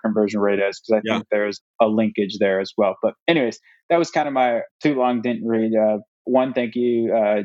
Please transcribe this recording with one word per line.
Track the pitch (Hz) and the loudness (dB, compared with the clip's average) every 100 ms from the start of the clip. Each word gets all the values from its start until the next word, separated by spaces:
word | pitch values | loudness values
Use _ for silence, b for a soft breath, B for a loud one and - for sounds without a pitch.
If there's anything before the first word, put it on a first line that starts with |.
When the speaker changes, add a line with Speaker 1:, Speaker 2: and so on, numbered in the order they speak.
Speaker 1:
conversion | 110 107 104 104 | -2 0 0 0
rate | 101 101 | 0 0
is, | 98 - | -2 -4
'cause | - 107 | -2 0
I | |
Speaker 2:
Yeah. | 110 110 | 0 -4
Speaker 1:
think | 107 | -2
there's | 104 104 101 _ - | -2 -2 -6 _ 0
a | 110 | 2
linkage | 110 110 107 101 98 | 2 0 0 -4 0
there | 101 95 | 0 0
as | 98 - | -2 0
well. | 101 - | 0 0
But | 110 - - | -4 -2 0
anyways, | 165 117 - b b - | 0 0 -4 b b -2
that | 170 | 0
was | 160 | 0
kind | 160 147 | -2 -2
of | |
my | 131 127 117 - _ | 0 0 0 -4 _
too | 151 135 | -2 2
long | 123 120 | 0 0
didn't | 120 113 113 | -2 -4 -2
read. | 113 110 110 | 0 0 2
Uh, | 107 107 - _ - | 2 0 -6 _ -2
one, | 127 131 | 0 0
thank | 127 120 120 | -2 -4 -2
you, | 123 117 113 | -2 0 0
uh, | 113 104 104 | 0 2 0